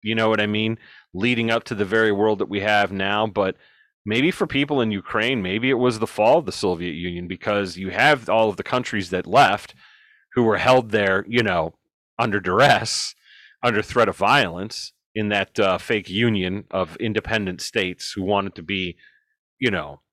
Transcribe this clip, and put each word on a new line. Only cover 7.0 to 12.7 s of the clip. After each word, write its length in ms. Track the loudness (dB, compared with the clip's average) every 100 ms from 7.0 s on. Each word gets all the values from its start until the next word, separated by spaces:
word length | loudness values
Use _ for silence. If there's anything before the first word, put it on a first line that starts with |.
| -6 -8 -8
because 500 | -8 -2 -2 -2 -6
you 120 | -8
have 360 | 0 2 2 2
all 220 | 2 2
of 80 | 0
the 60 |
countries 480 | -4 -4 -2 -6 -4
that 140 | -4 2
left 480 | 4 4 2 -6 -20 -20 _ _ _ _
who 100 | 0
were 140 | 2 2
held 340 | 4 4 4
there, 320 | 0 2 0 0
you 160 | 0
know, 320 | 0 0 -2 _ _ _ _ -4
under 200 | -2 -2
duress, 760 | 0 4 4